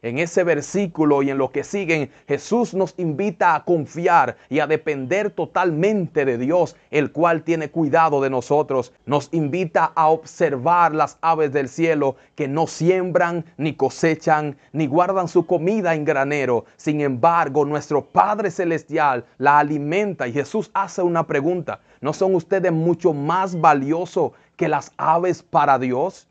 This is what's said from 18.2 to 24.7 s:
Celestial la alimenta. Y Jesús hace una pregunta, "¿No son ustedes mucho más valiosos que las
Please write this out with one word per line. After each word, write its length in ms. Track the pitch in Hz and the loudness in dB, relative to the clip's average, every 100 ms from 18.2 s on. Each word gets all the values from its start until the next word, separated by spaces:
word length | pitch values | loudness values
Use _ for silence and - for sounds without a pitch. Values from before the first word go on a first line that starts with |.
| 190 214 208 | 2 2 -4
Celestial 720 | 165 175 165 - 165 147 123 - _ | -2 -2 -2 -4 0 0 0 -6 _
la 220 | 135 147 | 4 4
alimenta. 680 | 147 151 143 180 208 175 127 | 4 -2 -2 -2 -2 -4 -4
Y 20 | |
Jesús 400 | 120 139 180 170 | -4 -4 -4 -4
hace 280 | - 196 - | -4 -6 -2
una 260 | 175 170 160 | 0 0 0
pregunta, 540 | 151 143 180 156 101 _ _ | 0 0 -2 -6 -10 _ _
"¿No 140 | 131 | -6
son 220 | 151 190 185 | -2 0 0
ustedes 360 | 165 190 180 | 0 0 0
mucho 420 | 165 165 170 180 | 0 0 2 0
más 460 | 147 143 175 190 175 | 0 -2 -2 -2 2
valiosos 720 | 160 143 135 160 175 - 139 - _ _ | 4 4 2 -4 -2 -2 -2 -4 _ _
que 140 | |
las 240 | 170 | -2